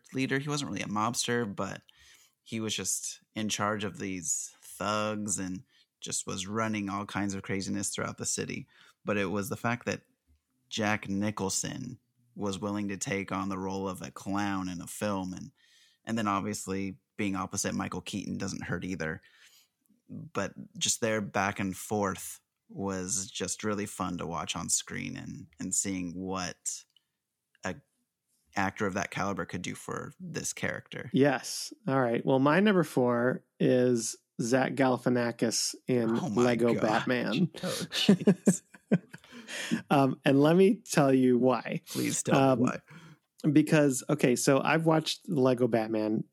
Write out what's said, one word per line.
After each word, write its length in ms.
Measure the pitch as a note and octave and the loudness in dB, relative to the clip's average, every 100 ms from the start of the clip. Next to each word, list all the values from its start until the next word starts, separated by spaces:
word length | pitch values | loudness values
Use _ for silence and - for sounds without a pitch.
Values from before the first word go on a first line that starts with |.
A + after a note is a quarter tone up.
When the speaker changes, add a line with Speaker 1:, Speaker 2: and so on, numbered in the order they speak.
| - | -8
Speaker 1:
leader. 260 | C3 C3 C#3 | -4 0 0
He 120 | D3 | -2
wasn't 200 | D3 C#3 | -4 -4
really 120 | G2+ | -6
a 40 | G#2 | -4
mobster, 680 | G#2 A2 A#2+ - A#2+ A2 F#2+ | -2 -2 -2 0 0 -2 -4
but 240 | G2 G2+ _ _ - - _ _ | -6 -8 _ _ -20 -20 _ _
he 180 | - A2+ | -8 -6
was 140 | A2 | -4
just 460 | G#2+ F#2 - - - _ | -4 -4 -4 -6 -12 _
in 140 | G#2+ G#2+ | -6 -4
charge 360 | - G#2 G#2+ | 0 0 0
of 140 | G2+ E2+ | -4 -6
these 520 | G2+ F#2 E2 - - - | -8 -6 -4 -6 -6 -14
thugs 760 | - - G2 G#2+ G#2+ G#2+ G#2 F#2+ | -18 -6 -2 0 0 -2 -4 -4
and 240 | F#2 F#2 - _ _ _ | -4 -8 -12 _ _ _
just 260 | - - - | -8 -6 -6
was 200 | F#2+ F#2+ | -6 -4
running 440 | A2 A2 G#2+ G2 | -2 -2 -2 -4
all 160 | G2 G#2 | -6 -6
kinds 260 | G#2 G2+ | -4 -2
of 100 | G2 | -4
craziness 460 | - G2 G2 G2+ G2+ | -4 -6 -4 -4 -4
throughout 300 | - G#2 - | -6 -8 -6
the 80 | A2+ | -4
city. 400 | - G2+ - - _ - _ | -4 -4 -8 -12 _ -20 _
But 140 | - G#2 | -4 -2
it 140 | F#2+ | -2
was 180 | G2+ F#2 | -2 -4
the 80 | G2+ | -4
fact 300 | A#2 A#2+ - | -4 -4 -4
that 160 | G2+ _ _ _ _ _ _ - | -6 _ _ _ _ _ _ -10
Jack 400 | - G#2+ G#2+ G2 | -2 0 0 -2
Nicholson 880 | G2 G#2 G#2 G2 - - - - B2+ _ _ _ - | -4 -2 -2 -4 -4 -4 -8 -10 -12 _ _ _ -8
was 220 | G2+ F#2+ | -6 -4
willing 300 | G#2 G#2 G2+ | -4 -4 -4
to 100 | F#2+ | -6
take 340 | - G2 F#2+ | -4 -4 -2
on 160 | F#2 G2 | -4 -4
the 100 | F#2+ | -4
role 300 | F#2+ G2 G2 | -4 -4 -4
of 140 | F#2 | -6
a 80 | C#2 | -10
clown 580 | - G2+ G2 G2+ G2 F#2 | -12 -6 -2 -2 -2 -4
in 120 | F2 | -8
a 60 | - | -10
film, 460 | - G#2 G2 F#2 | -6 -4 -2 -4
and, 200 | F2+ - _ _ _ _ _ | -8 -12 _ _ _ _ _
and 140 | - A2+ | -6 -2
then 100 | G#2 | 0
obviously 680 | G2 G2+ G2+ - F#2+ G2 F#2+ _ - | 0 -2 -6 -6 -4 -4 -8 _ -6
being 180 | G2+ | -4
opposite 400 | F#2+ F#2 G2+ F#2+ | -4 -4 -4 -4
Michael 280 | F#2+ F#2+ F#2 | -2 -4 -6
Keaton 340 | - G#2 - F#2+ | -6 -8 -6 -6
doesn't 280 | G2 - | -6 -6
hurt 200 | - F2 | -6 -6
either. 380 | F2+ F2+ D#2+ E2+ _ _ - _ _ _ _ _ - | -4 -4 -4 -6 _ _ -20 _ _ _ _ _ -16
But 420 | G#2 - - G2 - - - | -14 -8 -4 -4 -6 -16 -6
just 240 | - - | -2 0
their 220 | A2+ A2 | 0 -2
back 380 | G2+ G#2 G2 - | -2 0 0 0
and 140 | G2 | -4
forth 680 | F#2 - G#2+ G2 F2 - - _ _ _ | -6 -4 -2 0 -2 -10 -16 _ _ _
was 560 | A3+ G2 F#2+ F#2 G2 A2 | -8 -6 -4 -4 -4 -6
just 360 | - F2+ - | -6 -6 -4
really 220 | G#2+ G2+ G2+ | -4 -4 -6
fun 320 | - F2+ F2 | -4 -4 -4
to 80 | E2 | -6
watch 280 | E2 F2+ | -6 -6
on 140 | F2 F#2 | -6 -2
screen, 480 | - - F#2 F#2 F2 | -2 -2 -8 -8 -10
and, 300 | - - F#2+ - | -12 -12 -14 -10
and 160 | F#2+ | -4
seeing 380 | G2 G2+ F#2 F2+ | -2 -2 -2 -4
what 420 | F2 F#2 F#2 F2+ - - - - _ _ _ _ _ _ _ | -6 -6 -4 -6 -8 -10 -10 -14 _ _ _ _ _ _ _
a 100 | F#2+ F2+ _ _ _ _ _ _ _ - | -8 -8 _ _ _ _ _ _ _ -2
actor 300 | G2 - G#2 | -2 0 -2
of 80 | |
that 160 | F#2+ - | -2 -4
caliber 340 | - G2 F2+ | -4 -4 -4
could 180 | F2 F#2+ | -6 -6
do 120 | F2 | -8
for 400 | G2 - - - - | -10 -8 -8 -10 -12
this 320 | F#3 D3+ - | -10 -8 -6
character. 580 | - - - - - B2+ | -4 -4 -6 -10 -12 -2
Speaker 2:
Yes. 600 | C3 C#3+ B2+ - - - - - | 2 4 2 -4 -10 -10 -8 -2
All 120 | C3+ | 0
right. 240 | A#2+ A#2+ | 2 0
Well, 140 | - C3+ | 2 4
my 220 | C#3+ E3 | 4 6
number 240 | G#3+ F#3 | 6 4
four 580 | D3+ - B2 A#2+ B2 - _ - | 2 2 2 2 2 0 _ 0
is 580 | C3 B2+ B2+ A#2+ A2+ - _ - | 4 6 4 2 -2 -8 _ -4
Zach 340 | A#2+ C3 C3 | 2 2 2
Galifianakis 1000 | B2+ C3 A#2+ C3 B2 A#2+ A#2 A#2 - - - - | 2 2 4 2 2 0 0 0 0 -2 -6 0
in 220 | B2 A2+ | 2 2
Speaker 1:
Oh 180 | A2+ - | 0 0
my 140 | G#2 | 2
Speaker 2:
Lego 320 | B2 A#2+ A#2+ | 4 4 2
Speaker 1:
God. 80 | A2 | 2
Speaker 2:
Batman. 680 | A2+ A2 B2+ B2 G2+ A#2+ F3+ - | 2 2 2 0 0 2 0 -2
Speaker 1:
Oh, 40 | F3+ - E3+ | -6 -6 -4
jeez. 720 | - - F#3 - F3+ - F3 _ | -2 4 6 6 4 4 2 _
Speaker 2:
<laughs> 60 | - - G#3 - - - A#3+ - - - - - | -14 0 0 -2 -20 -20 -20 -12 -8 -4 -4 2
Um, 300 | C#3+ C3+ - | 4 4 2
and 160 | D3 C#3 | 4 6
let 140 | D3 | 8
me 260 | F3 F#3+ G#3 - | 8 8 4 0
tell 200 | - C#3 | 4 6
you 240 | C3 B2+ A#2+ | 6 6 6
why. 440 | B2+ A#2 - - - | 6 4 0 -6 -6
Speaker 1:
Please 340 | C3 A#2+ - | -4 -2 -2
tell 120 | - C#3+ | 2 6
me 40 | |
Speaker 2:
Um, 180 | C3+ B2+ | 6 4
Speaker 1:
why. 880 | B2+ - - - - - _ _ D#3+ | 2 -2 -10 -20 -20 -20 _ _ 4
Speaker 2:
because, 540 | D3 D3+ D#3+ D3 B2+ - | 6 6 6 6 4 0
okay, 280 | D3+ C#3+ A#2+ | 2 4 4
so 240 | - C3+ | 4 4
I've 260 | - D#3+ D#3+ | 4 2 4
watched 420 | D#3+ D#3 - - | 4 2 -6 -2
Lego 380 | D#3 C3 B2 B2 | 2 4 4 4
Batman 560 | A2+ A2 A2 G#2+ A2 - | 2 2 0 2 0 -2